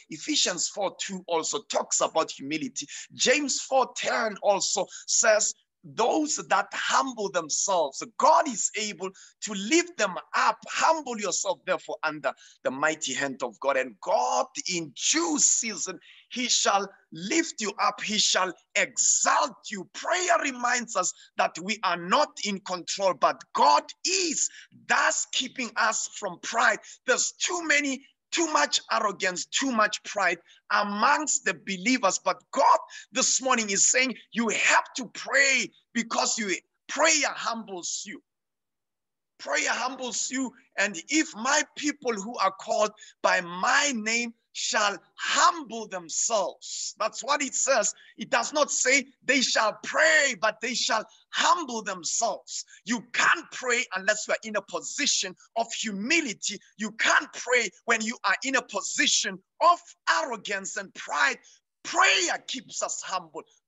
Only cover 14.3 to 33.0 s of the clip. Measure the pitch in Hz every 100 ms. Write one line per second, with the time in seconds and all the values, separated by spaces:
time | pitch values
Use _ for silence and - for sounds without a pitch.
14.3 | 254 262 - 185 175 156 - - 302 339
15.3 | 294 - - 226 185 185 180 - - _
16.3 | 226 240 - 233 202 196 - _ 156 185
17.3 | 320 311 - 214 - 202 - - 208 -
18.3 | 214 185 170 _ 202 185 - - - -
19.3 | 294 302 - - 202 175 - 277 359 359
20.3 | 330 294 254 240 247 233 196 180 - -
21.3 | - 180 - 180 214 190 175 175 247 294
22.3 | - 202 196 - 180 - - 196 170 170
23.3 | 147 - - - 294 302 - - 381 349
24.3 | 240 - - - 127 117 247 311 311 -
25.3 | - 262 - 233 - 220 220 - - 202
26.3 | 170 - 226 240 208 - - - 233 -
27.3 | - - 349 330 294 285 262 - _ _
28.3 | - 320 302 294 - - 226 220 175 190
29.3 | 180 - - 277 226 214 - - 160 180
30.3 | 175 - - - 208 202 202 247 294 302
31.3 | - 208 170 202 190 190 254 190 - -
32.3 | 180 _ 262 - - - -